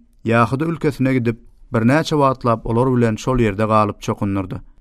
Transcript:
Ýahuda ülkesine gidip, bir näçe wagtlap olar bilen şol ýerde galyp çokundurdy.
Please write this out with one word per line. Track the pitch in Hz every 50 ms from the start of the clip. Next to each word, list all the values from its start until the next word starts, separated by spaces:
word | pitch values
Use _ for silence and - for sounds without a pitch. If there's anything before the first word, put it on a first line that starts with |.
| _ _ _ _ -
Ýahuda | 107 113 117 117 113 113 90 160
ülkesine | 170 165 - - 151 127 - 131 131 131
gidip, | 131 113 117 113 - - - - - - -
bir | - 113
näçe | 110 120 135 160 156 - 160 147
wagtlap | 139 135 127 - - 120 117 - -
olar | 117 113 117 131 135 127
bilen | 123 117 113 110
şol | 107 - 135 131 123
ýerde | 117 104 95 104 110
galyp | 107 110 110 107 104 101 -
çokundurdy. | - - 107 - 107 98 98 98 92 95 - - - - - _